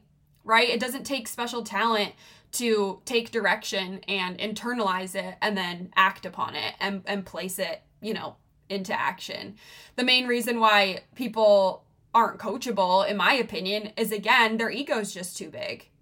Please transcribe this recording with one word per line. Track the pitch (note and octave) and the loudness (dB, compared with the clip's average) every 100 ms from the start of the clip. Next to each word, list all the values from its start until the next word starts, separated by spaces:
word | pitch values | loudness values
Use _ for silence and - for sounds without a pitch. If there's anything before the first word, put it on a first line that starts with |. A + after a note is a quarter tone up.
| _ _ _ _ | _ _ _ _
right? | - A3+ A#3+ | 2 4 4
It | A#3 | 2
doesn't | B3 C4 | -2 -6
take | - C4+ A3+ | -6 -6 -6
special | - A#3+ A#3+ | -6 -6 -6
talent | G#3+ G3+ A#3 G#3+ G3 - - - _ | -4 0 2 2 0 -6 -20 -20 _
to | - A#3+ G#3+ G3 F#3+ | -4 0 2 0 -4
take | - A#3+ A3+ | -4 -2 -2
direction | A3+ G3 F3+ - G3 F#3 F#3+ - | 0 0 0 -2 -6 -6 -8 -6
and | G3 F3+ F3+ | -4 -4 -6
internalize | G#3+ A3 A#3 B3 G3+ F#3 F#3 | -6 -6 -4 -2 0 -2 -4
it | F#3+ F#3 F#3 | -8 -8 -4
and | G#3 G3+ | -2 -2
then | F3 F3 F#3 F#3 | -4 -6 -2 2
act | F#3+ F#3+ F3+ | 2 2 -10
upon | - - | -6 -6
it | D3+ A2 - | -4 -6 -4
and, | G3 G3 - | -4 -4 -6
and | G3+ F#3 | -6 -6
place | E3+ F#3 F#3 | -10 -8 -6
it, | F3 - _ _ | -6 -8 _ _
you | G#3+ | -8
know, | G3 D#3 - _ _ - | -8 -8 -14 _ _ -8
into | G3 F#3+ - | -8 -4 -4
action. | C#3 - - - - G3+ - - - - | -4 -6 -10 -12 -12 -18 -20 -20 -10 -2
The | |
main | B3 B3+ B3 | 4 4 4
reason | A#3+ A3+ A#3 | 0 0 4
why | A3 G3+ G3 F3+ - | 6 6 4 0 -10
people | - B3+ A3 G#3+ G3+ F#3+ - _ _ _ | -8 -6 4 6 8 6 0 _ _ _
aren't | A3+ A3 - | 2 4 0
coachable, | G#3+ B3+ B3+ G3+ F#3 F#3+ G3+ | -6 -6 -2 0 4 4 4
in | G3+ | 2
my | F#3 | 4
opinion, | C4+ A3+ F#3+ F#3+ G#3 G#3 - | 2 0 -4 -4 -4 -4 -4
is, | A3+ | -2
again, | G#3 A3 B3 A3 A3 | 0 4 6 4 2
their | A3+ | -2
ego's | A3 C#4+ A#3+ G3+ | -4 -4 -2 -4
just | F3+ F3+ - | -8 -12 -12
too | D#3+ | -12
big. | - - - - _ | -10 -10 -10 -16 _